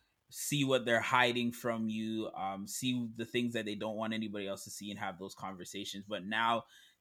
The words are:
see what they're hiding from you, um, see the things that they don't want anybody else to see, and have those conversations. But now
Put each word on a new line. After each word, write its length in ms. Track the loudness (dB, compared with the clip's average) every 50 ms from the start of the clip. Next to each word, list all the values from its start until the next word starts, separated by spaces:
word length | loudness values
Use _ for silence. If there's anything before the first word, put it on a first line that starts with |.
| _ _ _ _ _ _
see 340 | -10 -8 -4 0 2 2 4
what 200 | 4 4 4 4
they're 140 | 6 4 4
hiding 520 | 4 6 6 8 8 8 6 4 2 0 0
from 360 | 0 -2 0 0 0 0 -2
you, 400 | 0 -2 -2 -2 0 -2 -2 -4 -4
um, 300 | -4 -4 -4 -4 -4 -6 -8
see 400 | -6 -2 0 0 0 0 -2 -4 -4
the 100 | -6 -6
things 280 | -2 0 0 0 2 0
that 120 | 0 -2
they 100 | -2 -4
don't 200 | -2 -2 -2 -2
want 180 | -2 -2 -2 0
anybody 340 | -2 -2 -2 -4 -4 -2 -2
else 160 | -4 -6 -6
to 60 | -12
see, 200 | -12 -10 -8 -8
and 100 | -6 -4
have 180 | -6 -6 -6 -6
those 160 | -10 -10 -10
conversations. 720 | -8 -8 -8 -8 -8 -10 -10 -8 -8 -8 -8 -8 -10 -8 -6
But 160 | -6 -6 -4
now 380 | -2 0 2 4 4 4 2 0 _ -18 -20 -20 -20 _ _